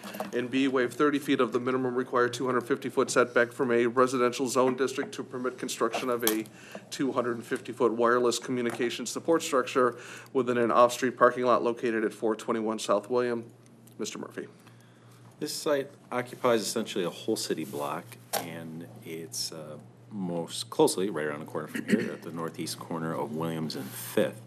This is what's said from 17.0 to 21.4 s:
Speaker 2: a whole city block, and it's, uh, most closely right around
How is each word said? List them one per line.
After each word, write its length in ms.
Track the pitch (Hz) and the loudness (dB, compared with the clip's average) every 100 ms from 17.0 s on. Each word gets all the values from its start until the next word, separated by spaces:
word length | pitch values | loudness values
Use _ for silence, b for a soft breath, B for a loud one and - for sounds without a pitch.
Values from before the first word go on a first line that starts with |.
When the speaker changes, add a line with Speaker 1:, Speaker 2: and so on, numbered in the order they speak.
Speaker 2:
a 60 | 85 | -2
whole 260 | - - 110 | -4 -2 -2
city 300 | - 85 76 | -2 -4 -4
block, 380 | 71 71 78 - - - | -6 -4 -6 -10 -18 -6
and 540 | - 85 82 80 80 85 - | -6 -6 -10 -10 -12 -14 -16
it's, 480 | 87 82 82 - - | -12 -12 -10 -8 -8
uh, 240 | 82 76 76 - - - | -8 -12 -14 -18 -20 -14
most 600 | 104 90 85 82 - - | -8 -4 -4 -4 -8 -8
closely 400 | - 156 - 98 | 4 4 4 -2
right 160 | 82 76 | -2 -4
around 140 | 73 | -4